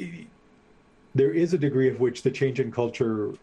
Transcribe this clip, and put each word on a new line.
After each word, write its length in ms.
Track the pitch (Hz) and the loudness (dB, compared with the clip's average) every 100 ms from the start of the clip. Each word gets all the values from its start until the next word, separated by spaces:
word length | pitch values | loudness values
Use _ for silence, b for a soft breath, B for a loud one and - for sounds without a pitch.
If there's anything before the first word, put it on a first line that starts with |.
i-, 260 | 180 170 - _ _ _ _ _ _ _ _ | -12 -12 -18 _ _ _ _ _ _ _ _
there 160 | 131 139 | 2 2
is 240 | 165 170 | 2 2
a 40 | 175 | 2
degree 300 | 143 127 131 | 2 2 2
of 120 | 113 | 2
which 220 | 123 123 | 0 0
the 80 | - | -2
change 260 | - 135 127 | 0 -2 -2
in 140 | 117 | -4
culture 600 | 117 117 - 117 107 104 - | -2 -2 0 0 0 -4 -6